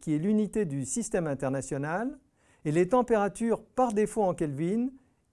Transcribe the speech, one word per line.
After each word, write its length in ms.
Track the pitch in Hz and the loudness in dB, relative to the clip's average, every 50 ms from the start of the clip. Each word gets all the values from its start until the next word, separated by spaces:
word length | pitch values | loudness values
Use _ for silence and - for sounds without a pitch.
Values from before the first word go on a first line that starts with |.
qui 140 | - 165 151 | -4 -2 -2
est 20 | 151 | 0
l'unité 480 | 165 208 214 214 214 190 - 220 208 | 0 2 2 2 2 0 0 -2 -2
du 180 | 156 139 139 131 | -2 -2 -4 -6
système 440 | - - 233 220 - - 190 165 151 | -4 -4 -4 -4 -2 -2 -2 -2 -2
international, 880 | 139 127 147 131 135 135 - - 156 135 139 151 170 196 233 269 302 - _ _ _ _ _ _ _ _ - | -4 -2 -2 -2 -2 -2 -4 -4 -4 -4 -4 -4 -4 -4 -4 -6 -8 -12 _ _ _ _ _ _ _ _ -4
et 60 | 156 | 0
les 160 | 147 170 180 180 | 2 2 2 4
températures 760 | 254 247 240 247 233 208 202 196 - - 226 233 208 - - | 4 2 4 4 4 2 2 2 -2 -2 0 0 0 0 -2
par 300 | _ - - 254 247 208 | _ 0 0 2 2 4
défaut 300 | 208 214 202 - 220 202 | 2 0 0 2 0 0
en 100 | 180 170 | 0 0
Kelvin 540 | 180 170 147 139 139 165 175 202 233 247 269 262 - _ _ _ _ _ _ | 0 -2 -2 -2 -2 -2 0 0 0 -2 -2 -4 -8 _ _ _ _ _ _